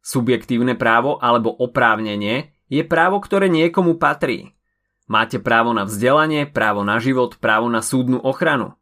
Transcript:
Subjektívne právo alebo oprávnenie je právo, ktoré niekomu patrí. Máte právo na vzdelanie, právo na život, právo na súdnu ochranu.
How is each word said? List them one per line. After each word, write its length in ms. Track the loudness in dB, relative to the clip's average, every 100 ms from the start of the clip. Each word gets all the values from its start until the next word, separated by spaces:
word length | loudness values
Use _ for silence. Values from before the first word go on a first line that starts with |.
Subjektívne 720 | -6 -4 0 -2 -2 -2 0
právo 460 | 0 2 2 2 -2
alebo 300 | 2 2 0
oprávnenie 1040 | -2 -4 2 2 0 -2 -4 -4 -4 -6 _ _
je 80 | -4
právo, 400 | 0 0 2 0
ktoré 320 | -2 0 2
niekomu 480 | 2 2 2 0 0
patrí. 560 | -2 -2 -4 -6 -10 _ _ _ _ _
Máte 320 | -4 -2 0 -4
právo 400 | 0 2 2 0
na 80 |
vzdelanie, 640 | -2 0 2 4 2 0 -2
právo 320 | -2 0 0
na 160 | -2 0
život, 400 | 0 0 -2 -2
právo 320 | 0 0 0
na 160 | -2
súdnu 320 | -2 -2 0 -2
ochranu. 560 | -2 -2 -2 -2 -4 -10